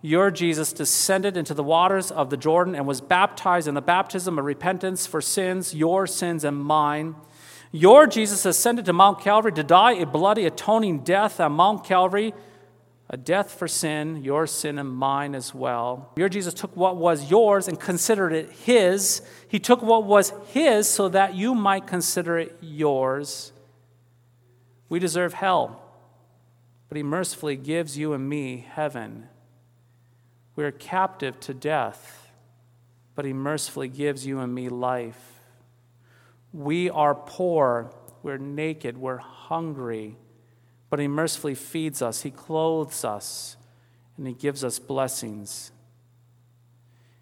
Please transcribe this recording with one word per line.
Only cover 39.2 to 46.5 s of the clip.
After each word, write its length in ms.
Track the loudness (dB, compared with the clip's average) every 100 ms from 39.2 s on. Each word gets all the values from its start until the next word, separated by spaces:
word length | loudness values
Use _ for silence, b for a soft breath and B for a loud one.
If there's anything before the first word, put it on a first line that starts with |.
| -14 -20 -8 -8 -6 -8 -8 -8 -10 -18 _ b b b b b _
but 100 | -4
he 80 | -2
mercifully 460 | -2 -4 -4 -8 -8
feeds 460 | -10 -6 -6 -4
us, 200 | -6 -6
he 100 | -10
clothes 720 | -14 -6 -2 0 -2 -4 -6
us, 540 | -6 -8 -10 -14 -16 -20 b b b b b -14
and 100 | -14
he 80 |
gives 300 | -6 -6 -4
us 160 | -8 -8
blessings. 920 | -6 -4 -4 -6 -10 -12 -14 -16 -18 _ _ _ _ _ _ _ _